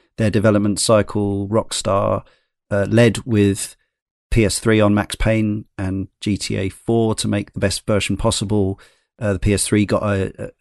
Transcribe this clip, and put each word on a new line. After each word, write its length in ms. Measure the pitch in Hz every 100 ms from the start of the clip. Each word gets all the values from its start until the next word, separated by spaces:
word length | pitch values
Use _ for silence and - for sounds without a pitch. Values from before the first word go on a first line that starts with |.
| _ -
their 140 | 110
development 480 | 104 107 104 104 98
cycle, 680 | - 110 101 107 101 101 98
Rockstar, 760 | 110 - - - 98 104 101 - _ _ _ _
uh, 160 | 101 98
led 300 | 110 120 104 -
with 500 | 107 101 98 - - _ _ _ _ _
P 140 | -
S 140 | 104 -
three 220 | 117 110
on 140 | 104
Max 200 | 104 98 -
Payne 500 | 113 110 107 107 - -
and 320 | 95 95 95 _
G 160 | - 98
T 180 | - 107
A 120 | 98
four 440 | - - 117 113 110
to 120 | 107
make 240 | 104 98
the 80 | -
best 240 | 98 - -
version 300 | 104 - 98
possible. 640 | 117 - 101 107 95 98 - _ _ _
Uh, 120 | 107
the 40 | 95
P 140 | -
S 140 | 98 -
three 180 | 107
got 180 | 101 104
a, 480 | 107 98 92 - 107 -